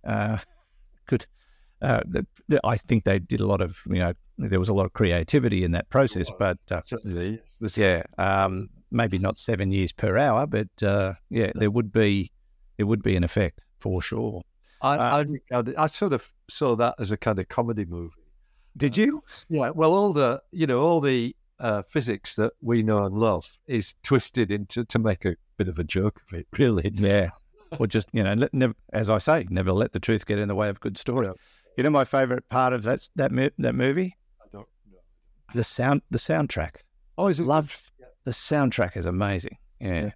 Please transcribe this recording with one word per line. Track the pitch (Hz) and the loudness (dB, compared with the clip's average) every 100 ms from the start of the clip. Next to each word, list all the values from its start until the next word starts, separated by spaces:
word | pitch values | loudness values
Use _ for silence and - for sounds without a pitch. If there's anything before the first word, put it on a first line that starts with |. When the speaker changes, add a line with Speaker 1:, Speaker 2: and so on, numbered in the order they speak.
Speaker 1:
Uh, | - 110 104 110 - _ _ | -4 -2 -2 -4 -8 _ _
<laughs> | _ _ _ - | _ _ _ -4
could | 120 - _ _ _ _ _ | -4 -4 _ _ _ _ _
uh, | 135 113 - | 0 0 0
the, | 180 - _ - | -4 -4 _ 0
the, | 147 | 2
I | - 117 | 2 -2
think | - 117 - | 0 2 2
they | 95 | 0
did | 85 107 | 0 -2
a | 101 | 0
lot | 98 | 0
of, | 92 85 - | -2 -6 -4
you | 90 | 0
know, | 87 85 _ - | 0 -2 _ -8
there | 110 95 | 0 0
was | 92 | 2
a | |
lot | 98 92 | 2 0
of | |
creativity | - 98 85 80 147 123 98 | 2 2 2 2 2 4 2
in | 90 | 0
that | 85 - | 0 0
process, | 135 135 90 87 | 2 2 0 -6
Speaker 2:
There | - | -2
was. | 101 90 _ | -2 -2 _
Speaker 1:
but, | 87 | -8
uh, | |
Speaker 2:
Certainly, | - 117 107 87 90 110 | -6 -10 -6 -6 -6 -8
yes. | _ - | _ -10
This | 110 110 | -6 2
Speaker 1:
yeah, | 98 85 - - | 4 2 -2 -2
um, | 95 98 95 92 95 - _ | 0 2 2 -2 -8 -16 _
maybe | 117 113 92 | -2 0 0
not | 107 - | -2 -2
seven | - 98 95 | -4 -2 0
years | 98 90 | 0 -2
per | - 104 98 | -2 0 2
hour, | 143 113 147 | 4 2 0
but, | 110 104 - | -2 -4 -2
uh, | 104 101 95 95 _ | 0 2 0 -6 _
yeah, | 110 104 - | -2 -2 0
there | 107 | 0
would | 113 107 | 0 0
be, | 110 104 101 90 _ _ _ - - | 2 4 2 -2 _ _ _ -20 -4
there | 104 | 0
would | 107 | 2
be | 104 95 | 2 2
an | |
effect | 87 - 90 - _ _ | 2 0 -2 -4 _ _
for | 95 92 | -6 -4
sure. | - 113 113 90 - _ _ _ | -4 -6 -6 -8 -16 _ _ _
Speaker 2:
I, | 135 143 | -2 0
Speaker 1:
Uh, | 123 143 | 2 0
Speaker 2:
I | |
regard | 147 143 _ 123 117 | 0 -6 _ -4 -2
it, | 143 | -2
I | 156 | -2
sort | - 202 | 0 0
of | 139 - _ - | -2 -4 _ -14
saw | - 139 117 | -2 0 2
that | 120 - | 0 0
as | 101 | -4
a | 104 | -2
kind | - 98 | 0 -2
of | 92 | -2
comedy | - 117 107 92 | -4 -2 -4 -6
movie. | 87 85 _ _ _ _ _ _ - | -8 -12 _ _ _ _ _ _ -2
Speaker 1:
Did | 143 180 | 0 2
Speaker 2:
Uh, | |
Speaker 1:
you? | 247 302 - - - | 2 0 -12 -16 -6
Speaker 2:
yeah. | 156 127 | -2 -2
Well, | 151 160 | 2 4
all | 190 202 | 4 2
the, | 147 127 131 _ | 4 2 0 _
you | 180 151 | -4 0
know, | 123 | 2
all | 160 170 | 4 4
the, | 143 127 120 - _ _ | 2 2 -2 -8 _ _
uh, | 117 104 | -2 -2
physics | - 151 120 101 - - | -2 -4 -2 -4 -6 -2
that | 110 - | -2 -2
we | 117 117 | 0 2
know | 110 104 | 4 2
and | 98 101 | 2 0
love | 113 87 - _ - | 0 0 -4 _ -6
is | 120 95 - | -4 -4 -12
twisted | - 135 - 127 101 | 0 2 2 -2 0
into, | 104 98 - 117 | -2 -4 -6 -2
to | 117 | 0
make | 110 107 98 | 0 0 -2
a | 85 _ - | -4 _ -6
bit | 92 | -4
of | 82 | -4
a | |
joke | 82 95 104 - _ | -4 0 -2 -4 _
of | |
it, | 85 - | -12 -8
<laughs> | - | 0
really. | 120 98 90 | 2 2 -2
Speaker 1:
Yeah. | 98 98 101 90 - _ _ - - | 0 2 4 2 -6 _ _ -16 -4
Or | 110 | 0
just, | 110 - | 0 -2
you | 113 | 0
know, | 98 | 0
let, | 104 143 | 2 0
nev-, | 139 127 - - | 2 0 0 -6
as | 101 107 | -2 2
I | 107 | 2
say, | - 160 92 | 4 2 2
never | 92 92 | -2 2
let | 92 117 | 2 0
the | 95 | -2
truth | - 107 - | 0 -2 0
get | 104 | -2
in | 104 | -2
the | 98 | -2
way | 104 | -2
of | 98 | -4
a | |
good | 110 98 | -8 -6
story. | - 123 101 | -4 -2 -2
Speaker 2:
Yeah. | 92 _ _ _ - | -6 _ _ _ -2
Speaker 1:
You | |
know | 135 | 2
my | 147 127 | 2 2
favourite | 139 131 123 _ | 2 0 -2 _
part | 127 127 | 0 0
of | 123 | 0
that, | 110 131 - - | -2 -4 -6 -4
that | 135 | -2
mo-, | 127 139 - | 0 -2 -2
that | 123 127 | -2 0
movie? | 127 151 185 _ _ _ | 0 0 -4 _ _ _
Speaker 2:
I | - | -20
don't | 101 113 _ 104 | -20 -20 _ _
know. | 92 _ _ _ _ _ | -20 _ _ _ _ _
Speaker 1:
The | 120 | -4
sound, | 110 - 127 139 _ | -4 -2 0 0 _
the | 120 | -6
soundtrack. | - 160 147 - 80 - _ _ _ - | -2 -2 -2 -4 -6 -10 _ _ _ -2
Speaker 2:
Oh, | 196 | 0
is | 156 | 0
it? | 135 | 2
Speaker 1:
Love | 311 147 - - _ | 0 0 -12 -20 _
Speaker 2:
Yeah. | - _ | -20 _
Speaker 1:
the | - | -8
soundtrack | 120 - 151 135 - 90 - | -8 -2 2 2 2 -2 -2
is | 87 | -4
amazing. | 90 101 95 - - _ _ | -2 -2 -2 -6 -14 _ _
Yeah. | 98 85 | -4 -4
Speaker 2:
Yeah. | - | -4